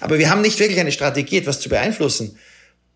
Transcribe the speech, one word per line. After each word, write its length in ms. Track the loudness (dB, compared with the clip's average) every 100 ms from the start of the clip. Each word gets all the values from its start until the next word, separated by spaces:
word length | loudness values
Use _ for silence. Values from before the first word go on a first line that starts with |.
Aber 180 | -2 2
wir 100 | 4
haben 140 | 4
nicht 160 | 2 2
wirklich 220 | 0 2
eine 120 | -2
Strategie, 460 | 0 -2 -2 -2 -2
etwas 220 | -2 -4
zu 100 | -2
beeinflussen. 680 | -2 -2 -2 -2 -2 -6 -12 -20 -20 _ _ _